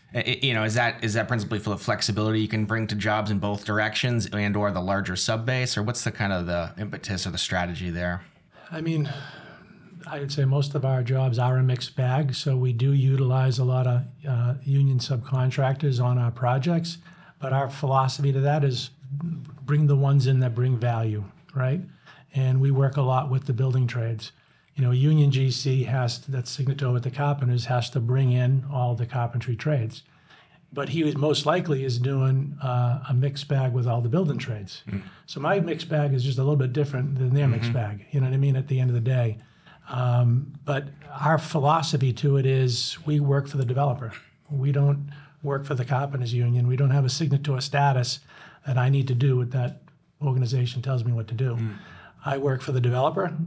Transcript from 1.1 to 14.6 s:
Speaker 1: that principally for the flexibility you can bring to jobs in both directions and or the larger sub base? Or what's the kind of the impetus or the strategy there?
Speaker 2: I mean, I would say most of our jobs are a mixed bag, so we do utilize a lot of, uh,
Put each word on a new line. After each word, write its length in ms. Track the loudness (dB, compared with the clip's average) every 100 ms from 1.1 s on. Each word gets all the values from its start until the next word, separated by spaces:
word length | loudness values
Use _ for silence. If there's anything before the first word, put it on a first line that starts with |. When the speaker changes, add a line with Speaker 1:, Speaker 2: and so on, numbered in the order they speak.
Speaker 1:
that 140 | -2 0
principally 320 | -2 -2 -4
for 100 | -4
the 80 | -4
flexibility 640 | -2 -2 -2 0 0 0
you 60 | 0
can 180 | -2 -2
bring 200 | -2 -2
to 60 |
jobs 360 | -2 -2 -2 0
in 80 | -2
both 260 | -2 -4
directions 640 | -2 -2 -2 -2 -2 -2 -2
and 280 | -2 -2
or 160 | 0 -2
the 120 | -2
larger 340 | -2 -2 -2 -4
sub 300 | -2 -2 -2
base? 320 | -2 -2 -2
Or 40 |
what's 220 | -4 -4
the 80 | -6
kind 220 | -4 -2
of 100 | -2
the 300 | -2 -2 -4 -8
impetus 500 | -10 -8 -6 -6 -4
or 40 |
the 80 | -6
strategy 500 | -4 -2 -4 -6 -6
there? 340 | -4 -4 -6 -10 _ _ -20 -14
Speaker 2:
I 120 | -8
mean, 280 | -4 -2 -4 -8 -14 -18 -20 -20 -20 -20 -20 -20 -14
I 100 | -10
would 120 | -6
say 140 | 0 2
most 280 | 2 0
of 120 | -2 0
our 160 | 0
jobs 360 | 0 0 0 2
are 200 | 2 4
a 40 |
mixed 320 | 2 0 -4
bag, 400 | -2 0 0 0
so 220 | -2 0 0
we 160 | 0
do 200 | 2 2
utilize 640 | 4 4 4 2 2 2 2
a 60 |
lot 220 | 2 2 2
of, 160 | 0 -2 -8 -4
uh, 280 | 0 0 -2